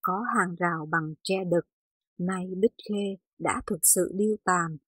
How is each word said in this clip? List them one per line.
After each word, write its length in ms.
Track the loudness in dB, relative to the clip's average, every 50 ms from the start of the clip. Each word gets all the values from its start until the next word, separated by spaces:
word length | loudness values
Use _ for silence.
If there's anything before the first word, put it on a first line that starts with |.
có 220 | -2 -2 -2 -2 -2 0 2
hàng 180 | 2 2 0 0
rào 340 | 0 0 0 0 -2 -4 -2
bằng 220 | 0 0 0 -2 -8 _
tre 220 | _ -2 -2 0 2
đực. 220 | 2 2 2 2 _ _ _ _ _ _ _ _ _ _ -4
Nay 320 | -4 -2 -2 -2 -4 -6 -2 2
Bích 140 | 2 2 _ 0 -8 -4
Khê 280 | -4 -2 -2 -4 -6 -8 _ _ _ _
đã 220 | -2 -2 -2 -2 -2
thực 120 | -6 -6 2
sự 300 | 4 4 4 4 2 0 0
điêu 220 | 0 0 0 0 0 _
tàn 320 | 2 2 2 2 -2 -4 -10 _